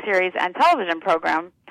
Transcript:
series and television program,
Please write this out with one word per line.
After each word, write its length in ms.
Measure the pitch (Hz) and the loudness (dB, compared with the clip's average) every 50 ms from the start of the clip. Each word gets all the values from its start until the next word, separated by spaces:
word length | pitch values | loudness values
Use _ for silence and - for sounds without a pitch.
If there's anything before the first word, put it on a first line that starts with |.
| - | -6
series 300 | 214 202 185 185 185 175 - | 0 0 0 0 0 -2 -2
and 160 | - 180 180 | -4 -4 0
television 440 | - 269 339 349 285 202 175 165 165 | 2 4 4 4 2 0 -4 -4 -4
program, 500 | - 190 170 165 165 165 156 156 170 180 _ _ _ - | 0 -2 -2 0 0 -2 -2 -2 -4 -8 _ _ _ -20